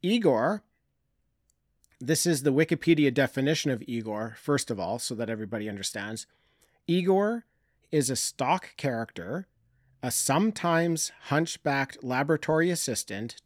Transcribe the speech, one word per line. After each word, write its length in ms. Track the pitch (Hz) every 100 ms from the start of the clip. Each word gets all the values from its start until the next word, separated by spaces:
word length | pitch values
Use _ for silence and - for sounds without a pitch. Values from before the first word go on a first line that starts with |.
Igor, 600 | 175 233 190 117 131 208 - _ _ _ _ _ _ _ _ _ _ _ _ -
this 260 | 123 156 175
is 160 | 151
the 100 | 143
Wikipedia 640 | 135 160 160 - 160 143
definition 560 | 123 131 - 135 156 147
of 140 | 123 -
Igor, 500 | 117 110 107 113 113
first 320 | - 143 -
of 80 | 107
all, 180 | 87 117
so 160 | -
that 160 | 113 113
everybody 400 | 110 107 117 107
understands. 560 | 104 98 104 101 113 - _ _ _ _ _ -
Igor 580 | 175 180 190 208 233 - _ _ _ _
is 180 | 156 131
a 60 | 127
stock 600 | - - 131 180 - -
character, 720 | 139 117 113 - 87 156 196 _ _ _ _ _
a 80 | 127
sometimes 1040 | - - 139 214 214 175 165 170 160 - - -
hunchbacked 720 | 143 165 - 147 139 135 -
laboratory 680 | 127 127 143 156 - 156 170
assistant 640 | 170 - 113 - 101 117 -